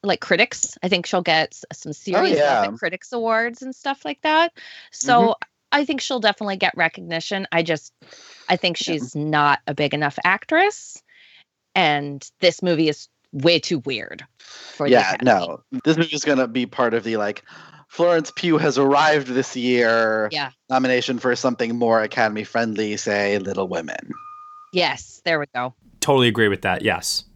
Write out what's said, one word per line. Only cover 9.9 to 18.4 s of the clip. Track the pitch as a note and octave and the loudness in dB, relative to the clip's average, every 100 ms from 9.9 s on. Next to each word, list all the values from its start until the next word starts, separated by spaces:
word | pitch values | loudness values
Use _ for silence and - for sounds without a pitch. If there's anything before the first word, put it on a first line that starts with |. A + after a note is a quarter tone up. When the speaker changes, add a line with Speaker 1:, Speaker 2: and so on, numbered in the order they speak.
Speaker 1:
enough | D3 D3 - | 0 -2 -2
actress, | F3+ G3 - D#4+ G4 G#4 - - _ _ - - _ _ _ | -2 -2 0 2 2 0 -18 -20 _ _ -20 -20 _ _ _
and | F#3+ E3 D3 C#3+ C#3+ - _ | 0 2 0 -4 -10 -14 _
this | F3+ - | 0 2
movie | F3+ D#3+ D#3+ | 0 2 2
is | D3 - _ _ | 0 -10 _ _
way | C#3+ D3 E3 | 0 2 2
too | - D#3+ | 2 -4
weird | C3+ B2 - - - _ | -4 -8 -10 -16 -20 _
for | - - - - C#3+ | -20 -20 -20 -4 4
this | |
Speaker 2:
Yeah, | B2 F#2 | 4 4
Speaker 1:
academy. | F#2+ B2+ | 2 4
Speaker 2:
no. | G2+ E2+ D#2+ _ C3 | 4 2 -8 _ -4
This | D3+ D#3+ | 0 2
movie | E3 D3+ | 0 -2
is | |
gonna | D3+ C3+ B2 | 0 0 0
be | B2 | -2
part | A#2+ - B2 | -4 0 0
of | A2+ | 0
the, | A2 A2 | -2 -2
like, | G#2 G#2 - - - - _ | -2 -6 -14 -20 -20 -20 _
Florence | - F3 E3+ D3+ | 0 2 2 0
Pugh | - | -4